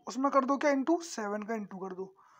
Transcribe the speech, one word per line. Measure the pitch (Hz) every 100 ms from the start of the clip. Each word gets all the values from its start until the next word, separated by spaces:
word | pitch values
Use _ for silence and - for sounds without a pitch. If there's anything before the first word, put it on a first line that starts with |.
| -
उसमें | 214 277
कर | 269 262
दो | 277
क्या? | 302
into | 277 262 339
सेवन | 330 - 202 208
का | 208 226
into | 208 190
कर | 190
दो, | 185 190 - - -